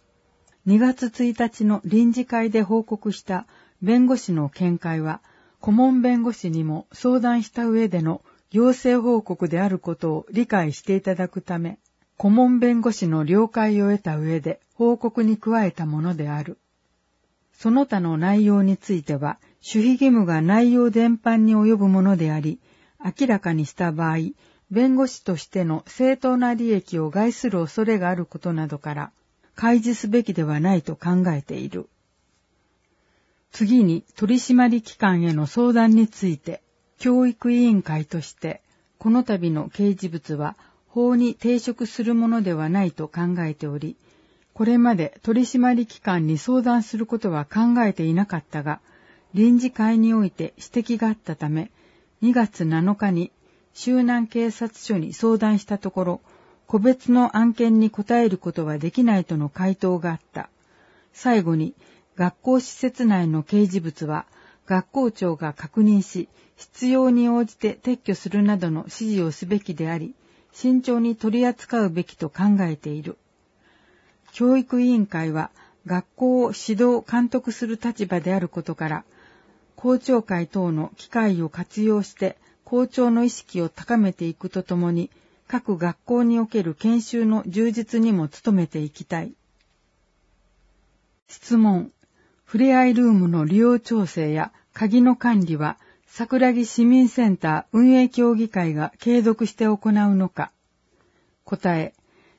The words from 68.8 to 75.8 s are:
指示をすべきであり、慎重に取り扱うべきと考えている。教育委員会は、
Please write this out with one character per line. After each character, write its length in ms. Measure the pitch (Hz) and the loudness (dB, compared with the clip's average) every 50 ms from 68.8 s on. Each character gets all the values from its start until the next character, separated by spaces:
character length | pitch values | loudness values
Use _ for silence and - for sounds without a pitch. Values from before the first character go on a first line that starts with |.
指 100 | - - | -6 -10
示 320 | - - 226 220 214 196 170 | -12 -10 -6 -4 -2 -2 -2
を 80 | 160 | -4
す 160 | 147 - 190 | -6 -8 -6
べ 140 | 175 214 202 | -4 -4 -4
き 140 | 202 - 170 | -4 -6 -8
で 140 | 147 165 160 | -8 -6 -6
あ 80 | 165 | -6
り、 180 | 165 160 240 - _ _ _ _ _ _ _ _ | -6 -8 -10 -14 _ _ _ _ _ _ _ _
慎 300 | - - 254 254 254 254 | -4 0 2 2 2 2
重 160 | - 240 233 | 0 -2 0
に 180 | 233 233 226 | 0 -2 -2
取 220 | 226 - 220 214 240 | -2 -4 -2 0 0
り 80 | 247 | 0
扱 380 | 247 240 - - - - 233 214 | 0 -2 -4 -8 -6 -2 -2 -2
う 60 | 190 | 0
べ 140 | 160 180 175 | -2 -4 -6
き 120 | - - | -8 -8
と 120 | _ 170 147 | _ -10 -10
考 320 | - - 185 208 202 196 190 | -6 -2 0 2 2 2 0
え 140 | 165 156 | -2 -4
て 140 | 147 - 151 | -8 -10 -10
い 100 | 147 151 | -10 -10
る。 160 | 147 - - - _ _ _ _ _ _ _ _ _ _ _ _ _ _ _ _ _ _ _ _ _ _ _ | -10 -14 -16 -16 _ _ _ _ _ _ _ _ _ _ _ _ _ _ _ _ _ _ _ _ _ _ _
教 260 | - 240 247 254 269 | -2 2 2 2 2
育 240 | 247 - - 247 247 | 0 0 -2 0 2
委 40 | 247 | 2
員 180 | 247 226 202 | 2 2 0
会 260 | 202 - 165 160 160 156 | -2 -4 -4 -4 -4 -4
は、 180 | 156 156 - - _ _ _ _ _ | -6 -6 -8 -12 _ _ _ _ _